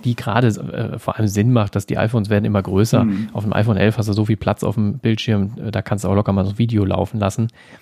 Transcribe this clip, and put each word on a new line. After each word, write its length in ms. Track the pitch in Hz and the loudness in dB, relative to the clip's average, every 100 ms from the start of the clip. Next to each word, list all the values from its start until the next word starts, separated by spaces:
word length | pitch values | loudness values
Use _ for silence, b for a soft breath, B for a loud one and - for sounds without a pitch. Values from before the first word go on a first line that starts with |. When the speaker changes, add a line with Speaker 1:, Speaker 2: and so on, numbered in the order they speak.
Speaker 1:
die 120 | 120 117 | -4 -4
gerade, 320 | - 110 120 | -2 2 2
äh, 520 | 98 - - 107 113 | 0 -6 -8 -6 -6
vor 180 | - - | -6 -2
allem 100 | 107 | 0
Sinn 240 | 101 117 | 2 4
macht, 240 | 120 101 101 | 4 2 -2
dass 100 | - | -4
die 100 | - | -2
iPhones 320 | 107 117 101 | 0 0 0
werden 160 | 104 110 | 0 2
immer 160 | 101 | 0
größer. 420 | 92 95 110 123 | 0 0 2 4
Speaker 2:
Mhm. 260 | 113 98 110 | 2 0 -4
Speaker 1:
Auf 100 | 110 | -6
dem 100 | 107 | -2
iPhone 240 | 104 113 95 | 0 2 2
elf 200 | 104 110 | 2 0
hast 100 | 107 | -2
du 60 | |
so 120 | 101 107 | 0 0
viel 120 | 107 | 0
Platz 260 | 101 104 | 0 -2
auf 120 | - 113 | -2 0
dem 240 | 104 135 | -2 0
Bildschirm, 540 | 113 110 - 104 101 123 | -2 -2 0 0 0 -4
äh, 140 | 113 | -6
da 100 | 107 | -6
kannst 220 | - 101 | -4 -4
du 60 | 92 | 0
auch 60 | 101 | 2
locker 180 | 104 | 2
mal 120 | 98 98 | 0 0
so 60 | |
ein 60 | 101 | 0
Video 260 | 117 107 95 | 0 2 2
laufen 340 | 92 95 110 | 0 -2 -2
lassen. 280 | 98 - 113 B B B | -2 -2 -4 B B B